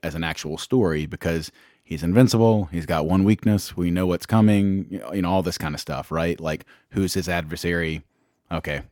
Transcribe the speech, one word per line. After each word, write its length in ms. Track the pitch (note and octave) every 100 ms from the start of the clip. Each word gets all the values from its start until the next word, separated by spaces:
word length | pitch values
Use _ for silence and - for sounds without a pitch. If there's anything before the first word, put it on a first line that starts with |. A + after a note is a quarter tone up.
as 100 | E2
an 100 | D#2+
actual 340 | E2 - D#2 D#2+
story, 460 | - C3 F#2 D2+ D2+
because 440 | E2+ F2 E2 D#2 _ _ _
he's 200 | - D#2+
invincible. 680 | E2 G#2+ B2+ A2+ A2+ A2 F2+
He's 140 | E2+ D2+
got 220 | E2 D#2+
one 160 | F#2
weakness. 520 | G2 G#2+ G#2+ G2+ - -
We 140 | F2
know 160 | F2 F#2
what's 200 | F2 -
coming, 580 | A2 G#2+ G2+ G2 G2 -
you 80 | G2
know, 140 | A1+
you 80 | G2
know, 80 | F2
all 100 | F#2+
this 160 | F2 -
kind 160 | D#2
of 80 | D2
stuff, 300 | - C#2+ -
right? 280 | E2 E2+ E2+
Like, 260 | D#2+ D#2 - _ _
who's 240 | - F#2 F#2+
his 120 | F2
adversary? 760 | E2+ D#2 D#2+ F2 E2+ E2 D#2 - _ _ _ -
Okay, 300 | D#2+ D2+ C#2+ -